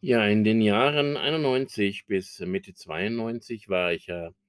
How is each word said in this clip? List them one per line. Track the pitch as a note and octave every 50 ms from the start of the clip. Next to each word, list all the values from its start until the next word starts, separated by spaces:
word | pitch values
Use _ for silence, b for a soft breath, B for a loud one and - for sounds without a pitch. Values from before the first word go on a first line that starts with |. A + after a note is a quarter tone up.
Ja, | - D#3 B2 A#2 G#2+
in | G#2 G#2 G#2+ G#2+
den | G#2+ A2 A2+
Jahren | A2 G#2 G2+ G#2+ B2 C#3+ D3 D3 C#3+ C#3+ C#3+
einundneunzig | C3+ - C3 D#3 D#3+ D#3 C3+ B2+ C3 C3+ C3 - - G#2 G2 G2+ - -
bis | _ G#2+ F#2+ F#2 - - -
Mitte | F#2 F2 F#2 G2 G2 - F2+
zweiundneunzig | - - E2 D#2+ D#2+ F#2 G#2+ A#2 A#2 A2+ A2+ A#2 A#2+ - - A#2+ G#2+ - -
war | G2 F2+ F2+ F2 F2
ich | E2 - -
ja | F2 F2 E2+ E2+ E2+ _ _